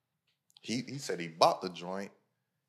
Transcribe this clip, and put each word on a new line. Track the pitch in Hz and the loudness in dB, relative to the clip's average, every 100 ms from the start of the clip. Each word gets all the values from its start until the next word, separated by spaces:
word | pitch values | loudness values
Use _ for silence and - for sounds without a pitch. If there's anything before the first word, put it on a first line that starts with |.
| _ _ _ _ _ - | _ _ _ _ _ -18
He, | - 113 - | -4 -4 -4
he | 139 | -8
said | - 90 | -6 -4
he | 85 | -6
bought | 82 - - | 6 6 6
the | 95 | -2
joint | 87 87 95 98 - _ _ _ _ | -6 -6 -6 -6 -12 _ _ _ _